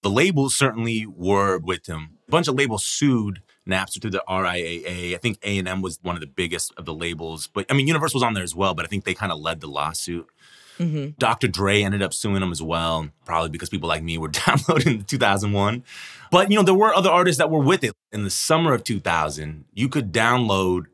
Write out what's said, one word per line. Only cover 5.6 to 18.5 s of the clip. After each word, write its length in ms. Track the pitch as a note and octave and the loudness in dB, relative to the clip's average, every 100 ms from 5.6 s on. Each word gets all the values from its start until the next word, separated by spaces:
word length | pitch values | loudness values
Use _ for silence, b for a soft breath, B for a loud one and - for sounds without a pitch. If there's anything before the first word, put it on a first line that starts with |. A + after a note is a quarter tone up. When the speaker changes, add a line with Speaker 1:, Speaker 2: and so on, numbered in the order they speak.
| F#2 | -2
Speaker 1:
M 120 | F#2 | -4
was 180 | F#2 D#2+ | -6 -6
one 140 | F#2 E2+ | -8 -8
of 40 | |
the 60 | D2+ | -8
biggest 460 | C2+ E2+ E2+ - - | -6 -4 -4 -6 -8
of 100 | E2 | -12
the 80 | |
labels. 520 | D#2+ E2+ E2 E2 D#2+ - | -8 -6 -6 -8 -10 -8
But, 200 | G2+ G2 | -8 -2
I 40 | |
mean, 120 | C#3 C#3 | 0 2
Universal 320 | D#3+ D3+ C3 | 0 0 0
was 40 | |
on 100 | A#2+ | 0
there 80 | G#2 | 0
as 120 | F2+ | -4
well, 200 | E2 G2 | -2 -2
but 100 | E2 | 0
I 40 | D#2+ | -4
think 160 | G2 | -6
they 100 | F#2+ | -4
kinda 220 | F2+ G2+ D#2+ | -4 -4 -4
led 240 | D#2 E2 | -6 -6
the 80 | D2+ | -6
lawsuit. 580 | C#2+ D2 D#2+ - E2+ E2 _ B B B B | -4 -4 -4 -6 -8 -10 _ B B B B
Speaker 2:
Mm-hmm. 300 | F3 D3+ C#3 D3+ | -2 -2 -6 -2
Speaker 1:
Doctor 280 | A#2+ A2+ A#2+ | 0 0 -2
Dre 340 | E2+ G2 G#2 | 0 2 2
ended 200 | G2+ G2+ | 2 0
up 100 | F#2+ | -2
suing 260 | - A2 G2 | -2 -2 0
them 120 | F#2+ | -2
as 100 | E2 | -4
well, 460 | D#2+ E2 E2 E2 D#2 _ | -4 -2 0 -2 -4 _
probably 260 | - E2 E2 | -4 -2 -2
because 180 | D2+ F2+ | -6 -6
people 200 | F#2+ E2 | -6 -2
like 140 | D#2+ | -2
me 160 | E2 E2 | -2 -4
were 100 | D#2 | -4
<laughs> 180 | D2 - | -2 2
downloading 520 | C#3 - D#3+ C#3+ A2 | 2 2 2 4 0
the 60 | |
two 140 | G2+ C3 | -2 0
thousand 340 | A#2 G2 G#2+ | 2 2 2
one. 320 | G2+ G2+ A#2+ - B B B B | 2 2 -2 -8 B B B B
But, 180 | F3 G3 | 4 4
you 60 | G#3+ | 4
know, 60 | |
there 100 | F#3+ | 6
were 200 | F#3+ G#3+ F#3 | 6 6 4
other 140 | F#3 | 4
artists 280 | E3+ F3+ C#3+ | 6 4 4
that 120 | D#3+ | 2
were 100 | D#3+ | 4
with 220 | C#3 F#3 | 4 2
it. 80 | A#2 G#2 _ | 0 -4 _
In 140 | G#2+ | -6
the 60 | G2+ | -4
summer 420 | - - | -2 2